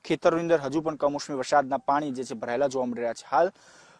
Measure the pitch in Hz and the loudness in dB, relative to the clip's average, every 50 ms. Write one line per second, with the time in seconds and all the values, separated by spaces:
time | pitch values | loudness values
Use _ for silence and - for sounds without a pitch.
0 | - - 170 147 - 180 165 165 170 165 165 156 139 135 135 160 156 156 156 135 | -4 -4 -2 2 2 2 2 2 2 2 2 2 2 0 -2 -2 -2 -2 -2 0
1 | 147 143 143 143 - - 151 131 127 - - 147 143 131 139 131 - - 139 147 | 0 0 0 -2 -6 -6 -6 -6 -2 2 2 2 2 2 -2 -2 0 0 0 0
2 | 151 147 127 127 127 113 127 113 107 120 120 123 143 139 131 135 127 123 120 117 | 0 -2 -6 -6 -8 -8 -8 -8 -4 -2 0 0 0 0 0 -2 -2 -2 -2 -4
3 | 120 117 113 - - - - 147 175 - - _ _ - - - - - - _ | -4 -4 -4 -6 -6 0 2 2 2 2 0 _ _ -20 -20 -20 -20 -20 -20 _